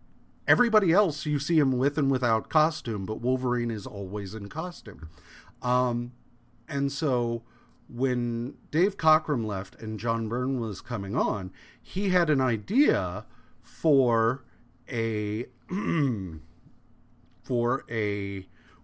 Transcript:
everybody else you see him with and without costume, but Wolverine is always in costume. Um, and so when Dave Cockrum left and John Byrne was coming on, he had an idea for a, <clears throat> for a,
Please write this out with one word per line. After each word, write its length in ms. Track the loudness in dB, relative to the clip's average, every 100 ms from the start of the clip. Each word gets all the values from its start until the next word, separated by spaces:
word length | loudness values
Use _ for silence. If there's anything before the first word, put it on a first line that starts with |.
| -20 -20 -20 -8 0
everybody 440 | 2 4 4 4
else 340 | 4 2 0 -2
you 140 | -2
see 180 | 2 4
him 120 | 4 2
with 200 | 0 2
and 120 | 2
without 380 | 2 2 0 2
costume, 560 | 2 2 0 -4 -4 -4
but 140 | -2
Wolverine 500 | -2 0 0 0 -2
is 140 | -4 -6
always 460 | -8 -6 -6 -6 -8
in 120 | -8
costume. 600 | -6 -8 -10 -14 -12 -14 -14 -20 -20 -20 -6
Um, 520 | 0 2 2 -2 -4 -10 -20 -20 _ -20 -8
and 240 | -2 -2
so 520 | -2 0 0 0 -2 -8 -20 -20 -20 -14
when 640 | -2 0 0 0 -2 -6 -10 -4
Dave 260 | 0 0 2
Cockrum 480 | 4 4 2 -2 0
left 300 | -4 -6 -10
and 180 | -8 -4
John 280 | -2 -2 -2
Byrne 320 | -2 -2 -2
was 220 | -4 -6
coming 340 | -6 -6 -2 -2
on, 360 | 0 -2 -6 -12 -20 -20
he 280 | -8 -2 2
had 200 | 2 4
an 120 | 4
idea 840 | 2 0 0 2 4 2 -2 -6 -10 -18 -20 -20
for 840 | -20 -2 4 6 6 4 4 0 -8 -20 -20 -20 -8
a, 560 | -4 -2 -2 -2 -4 -6 -12 -8
<clears throat> 640 | -4 0 0 0 0 -4 -10 -14 -20 -20 -20 -20 -20 -20 -20 -20 -20
for 420 | -4 0 0 -2 -4
a, 580 | -2 0 -2 -4 -6 -8 -18 -20 -20